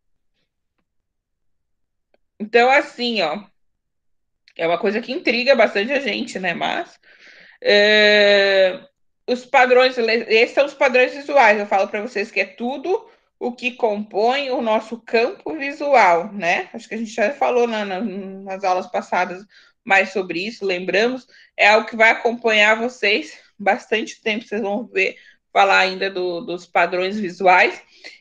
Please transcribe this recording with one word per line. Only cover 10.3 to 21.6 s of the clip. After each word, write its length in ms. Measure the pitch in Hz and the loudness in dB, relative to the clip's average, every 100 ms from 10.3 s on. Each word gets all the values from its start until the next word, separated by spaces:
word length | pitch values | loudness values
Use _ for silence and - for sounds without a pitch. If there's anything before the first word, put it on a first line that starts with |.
| 220 233 | 2 2
são 120 | - 285 | 0 -2
os 80 | |
padrões 400 | - 277 247 277 | 0 2 2 0
visuais. 440 | 294 285 285 226 214 | -2 2 6 6 4
Eu 80 | 208 | 0
falo 220 | 196 208 | -2 -2
pra 140 | 214 | -4
vocês 280 | 208 202 220 | -8 -8 -6
que 100 | 190 | -4
é 60 | 185 | -6
tudo 600 | - 240 277 330 440 - _ _ _ | -6 -8 -6 -4 -4 -6 _ _ _
o 120 | 240 | -10
que 200 | 240 247 | -6 -8
compõe 800 | 240 226 208 214 190 226 277 269 | -2 -2 -2 -6 -2 0 0 -2
o 100 | 254 | -4
nosso 400 | 226 220 - 226 | -2 -2 -4 -14
campo 560 | - 226 254 403 - 311 | -2 0 0 -4 -10 -8
visual, 760 | 277 294 285 254 190 170 202 | -8 -6 2 4 6 2 -2
né? 360 | 202 170 208 359 | -4 -2 -2 -4
Acho 160 | 233 - | -14 -12
que 60 | |
a 40 | 220 | -10
gente 120 | 220 | -8
já 220 | - 214 | -4 -4
falou 340 | 285 311 247 240 | -2 -2 0 0
na, 180 | 214 | -2
na, 160 | 202 185 | -6 -6
nas 640 | 220 196 196 190 196 190 | -6 -8 -12 -14 -12 -4
aulas 220 | 190 185 190 | -2 -2 -4
passadas 580 | 196 - 190 185 180 - _ _ _ - | -8 -4 -2 -2 -8 -16 _ _ _ 2
mais 220 | 196 196 | 2 2
sobre 360 | 202 185 170 208 | -4 -6 -8 -10
isso, 200 | 240 196 | -8 -6
lembramos. 600 | 180 185 185 233 254 - - _ | -4 -2 0 0 -4 -12 -20 _
É 100 | - | 2